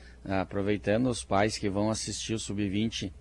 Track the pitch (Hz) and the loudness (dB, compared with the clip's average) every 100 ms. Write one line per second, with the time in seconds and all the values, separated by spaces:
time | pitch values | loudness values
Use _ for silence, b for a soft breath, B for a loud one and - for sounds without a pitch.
0 | B B - 95 90 101 101 104 101 107 | B B -2 0 0 0 0 0 2 2
1 | 127 113 - 98 107 - 104 98 107 107 | 2 0 2 4 4 2 -2 0 0 0
2 | - 104 - 110 - 101 101 101 110 - | -4 -6 -2 -4 -2 -2 0 2 0 -2
3 | 101 - | -6 -8